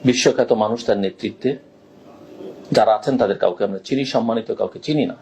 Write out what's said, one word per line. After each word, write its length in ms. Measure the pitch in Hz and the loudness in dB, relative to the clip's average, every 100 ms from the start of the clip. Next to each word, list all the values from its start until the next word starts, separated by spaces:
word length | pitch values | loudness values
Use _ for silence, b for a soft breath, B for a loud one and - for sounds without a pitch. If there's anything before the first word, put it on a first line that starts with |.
বিশ্বখ্যাত 480 | 131 120 147 131 120 | 2 4 4 4 2
মানুষ 340 | 113 107 117 - | 2 2 -2 0
তার 120 | 101 | 0
নেতৃত্বে, 600 | 98 - 107 104 127 151 - - - - - - - - - - - | 0 -4 -8 -4 -4 -4 -10 -20 -20 -20 -20 -20 -20 -16 -16 -16 0
যারা 240 | - 110 107 | 2 4 2
আছেন 220 | - 131 | 0 0
তাদের 200 | 104 98 | 0 2
কাউকে 260 | 92 90 | 0 0
আমরা 160 | 101 98 | -4 -4
চিনি, 220 | - 135 135 | -4 -4 0
সম্মানিত 460 | 131 117 117 110 | -2 0 -2 -4
কাউকে 280 | 110 104 - | -4 -4 -6
চিনি 260 | - 151 127 | -2 0 0
না। 100 | - | -4